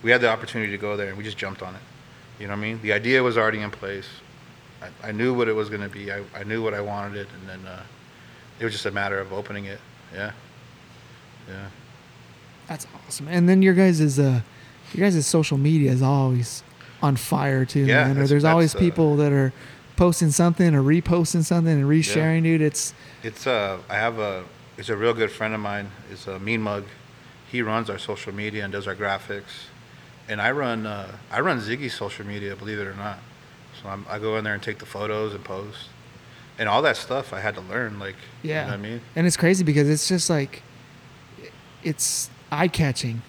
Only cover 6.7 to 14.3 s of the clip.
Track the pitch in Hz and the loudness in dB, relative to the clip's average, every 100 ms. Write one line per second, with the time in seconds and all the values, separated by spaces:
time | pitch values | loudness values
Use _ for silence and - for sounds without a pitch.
6.7 | 104 104 101 101 101 98 92 95 92 95 | -4 -6 -6 -8 -10 -12 -14 -16 -16 -16
7.7 | 92 92 - - - - - - - 117 | -16 -18 -20 -20 -20 -20 -20 -20 -6 -6
8.7 | 104 104 98 101 98 95 95 101 101 98 | -4 -4 -2 -2 -4 -4 -8 -8 -10 -10
9.7 | 98 - - - 87 104 - - - - | -14 -18 -20 -18 -8 -8 -10 -20 -20 -20
10.7 | - - - - - - - - 95 98 | -20 -20 -20 -20 -20 -20 -20 -16 -14 -14
11.7 | 95 - - - - - - - - - | -18 -20 -20 -20 -20 -20 -20 -20 -20 -14
12.7 | 156 - - - - 143 175 175 190 190 | -14 -14 -18 -14 -12 -2 2 6 8 8
13.7 | 180 190 165 151 135 139 | 8 6 6 4 4 4